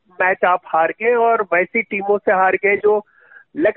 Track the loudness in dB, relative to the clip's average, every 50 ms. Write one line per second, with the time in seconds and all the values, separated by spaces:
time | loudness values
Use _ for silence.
0 | _ _ _ -4 -2 -2 0 0 0 0 0 -2 _ -4 -2 0 0 0 -2 -4
1 | -2 0 0 2 2 2 2 0 -2 -2 0 -2 -2 -2 -2 -6 -4 -4 -6 -6
2 | -2 -2 -2 -2 0 0 0 2 2 0 0 0 0 0 -2 2 2 0 0 0
3 | -4 _ _ _ _ _ -20 -20 _ _ -6 -2 -2 0 2